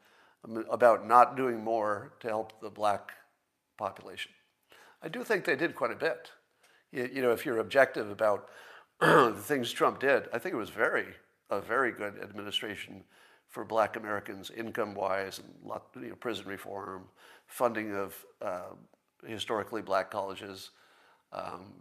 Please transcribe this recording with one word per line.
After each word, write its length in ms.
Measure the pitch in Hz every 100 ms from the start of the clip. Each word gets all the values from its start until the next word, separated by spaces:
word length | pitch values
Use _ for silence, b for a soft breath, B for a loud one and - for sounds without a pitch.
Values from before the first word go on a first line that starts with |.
| b b b b 113
um, 200 | 113 107
about 380 | 113 120 101 107
not 280 | 123 120 131
doing 280 | 131 113
more 500 | 110 117 104 101 143 -
to 60 | 120
help 340 | 107 110 -
the 80 | 107
black 420 | 101 104 98 - - - _ _ _ _ -
population. 540 | 101 95 98 90 - _ _ _ _ B B B
I 60 | 156
do 140 | 240
think 200 | 226 208
they 120 | 175 135
did 200 | 156 -
quite 160 | 117
a 40 | 101
bit. 360 | 160 - - - _ _ b b _
Y-, 160 | 127 127
you 80 | 139
know, 100 | 123
if 140 | 110 151
you're 140 | 113
objective 500 | 107 135 131 147 104
about 400 | 101 107 98 - B B B
<clears throat> 240 | B -
the 320 | 160 165 120
things 380 | 101 101 143 117
Trump 280 | - 139 104
did, 300 | 139 120 -
I 80 | 117
think 140 | 185
it 40 | 139
was 120 | 95
very, 380 | 101 143 151 95 98 _ _ -
a 100 | 101
very 320 | 95 123 123
good 280 | 98 104 98
administration 800 | 101 101 101 - 107 95 - 98 - b b b _
for 140 | 123
black 320 | 104 110 101 113
Americans, 560 | 107 101 - 98 90 113
income-wise, 840 | 110 120 104 98 98 98 95 -
and 80 | - 87
lot, 240 | 107 107 - 127
you 140 | 120
know, 60 | -
prison 300 | 120 98 95
reform, 580 | 95 98 98 98 92 101 _ B B _
funding 500 | - 120 110 107 101
of, 300 | 95 - - -
uh, 320 | 107 90 98 95 - _ _ _ -
historically 560 | 107 - 107 98 110
black 300 | 92 95 -
colleges, 600 | 104 98 92 101 95 - b b b b b _
um, 420 | 101 95 90 101 90